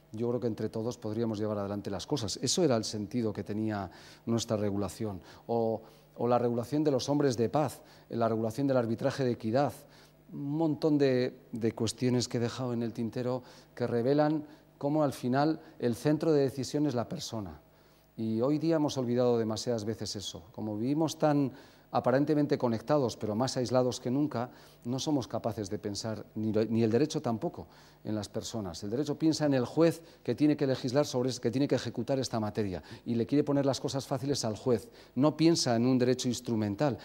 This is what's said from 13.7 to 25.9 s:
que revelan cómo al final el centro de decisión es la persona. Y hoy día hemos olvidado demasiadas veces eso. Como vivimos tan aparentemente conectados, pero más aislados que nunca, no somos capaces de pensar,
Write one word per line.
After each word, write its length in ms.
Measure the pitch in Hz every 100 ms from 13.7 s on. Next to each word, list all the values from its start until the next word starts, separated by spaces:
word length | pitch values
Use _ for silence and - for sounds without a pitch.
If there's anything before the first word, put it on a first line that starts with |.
| -
que 100 | 117
revelan 600 | 117 123 147 151 156 - - - -
cómo 260 | 143 156
al 100 | 143
final 460 | - 123 135 156 156 - -
el 160 | 123 113
centro 360 | 147 151 160
de 80 | 147
decisión 440 | 135 135 123 147 151
es 80 | 120
la 120 | 104
persona. 520 | 87 - 113 90 78 - _ _ _ _ -
Y 240 | 110 110
hoy 160 | 135 151
día 160 | 160 160
hemos 220 | 147 135
olvidado 400 | 120 120 123 117
demasiadas 480 | 107 107 127 113 104
veces 300 | 107 101 104
eso. 280 | - 85 -
Como 260 | - 107 107
vivimos 400 | 123 147 156 -
tan 340 | 151 143 131 - - - -
aparentemente 640 | 123 123 131 147 147 143 143
conectados, 600 | 123 113 - 147 127 -
pero 180 | 104 104
más 220 | 127 135
aislados 420 | 120 127 127 117
que 100 | 123
nunca, 400 | 135 147 117 123 - - - 120
no 120 | 131
somos 300 | 156 143 -
capaces 420 | 113 117 110 98
de 80 | 104
pensar, 480 | 104